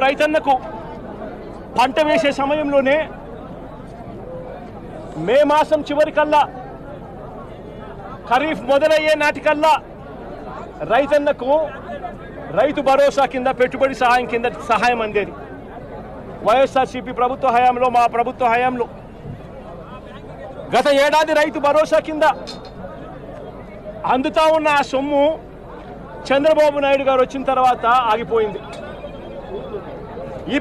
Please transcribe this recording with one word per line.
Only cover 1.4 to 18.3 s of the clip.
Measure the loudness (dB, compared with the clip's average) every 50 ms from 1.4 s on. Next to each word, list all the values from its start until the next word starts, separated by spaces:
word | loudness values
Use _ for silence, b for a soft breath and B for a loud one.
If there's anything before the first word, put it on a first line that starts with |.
| -14 -14 -14 -14 -14 -8 0 2
పంట | 2 2 4 2 4 4
వేసే | 4 4 4 2 2 2
సమయంలోనే | 0 0 0 0 0 2 2 4 4 4 2 2 2 -2 -8 -14 -14 -14 -14 -14 -14 -14 -14 -14 -16 -16 -16 -16 -16 -16 -16 -16 -14 -14 -14 -14 -14 -12 -12 -12 -12 -12 -12 -14 -14 -14 -16 -14 -14 -14 -14 -14 -14 -12 -8 -6 0 4
మే | 6 6 6 6
మాసం | 6 4 4 4 2 0 0 0
చివరికల్లా, | 2 2 2 2 4 2 2 4 6 4 4 4 0 -12 -14 -14 -14 -14 -14 -14 -14 -14 -14 -14 -14 -14 -14 -14 -14 -14 -14 -14 -14 -16 -16 -16 -14 -14 -14 -14 -14 -14 -14 -14 -14 -12 -4 0
ఖరీఫ్ | 0 2 2 0 -4 -4 0 2
మొదలయ్యే | 2 4 4 4 4 4 4 4 2 2 2
నాటికల్లా | 0 0 0 0 0 2 4 4 4 4 4 0 -6 -18 -16 -16 -16 -16 -14 -14 -14 -14 -14 -14 -12 -12 -12 -14 -14 -12 -10 -4 0 2
రైతన్నకు | 2 2 4 2 2 2 2 -2 -2 0 2 2 2 2 0 -6 -12 -12 -12 -12 -10 -10 -10 -12 -12 -14 -16 -14 -14 -12 -6 0 2
రైతు | 2 2 2 0 2 2
భరోసా | 4 6 6 4 4 4 0 0 0
కింద, | -2 -2 -2 2 2
పెట్టుబడి | 0 0 2 0 0 0 0 2
సహాయం | 4 4 4 4 2 0 -4
కింద | -2 -2 -2 -4 -4 -2 0
సహాయం | 0 2 4 2 2 2 0
అందేది. | -2 0 -2 -2 -2 -6 -12 -14 -14 -14 -16 -16 -16 -16 -14 -14 -14 -14 -14 -14 -14 -14 -14 -14 -14 -12 -4 2 2
వైఎస్ఆర్సీపీ | 4 6 4 4 4 2 0 0 -2 -8 -8 -8 -2 0
ప్రభుత్వ | 0 0 0 0 0 2 4
హయాంలో, | 6 6 4 4 4 2 2 4 4
మా | 4 4 4
ప్రభుత్వ | 2 0 0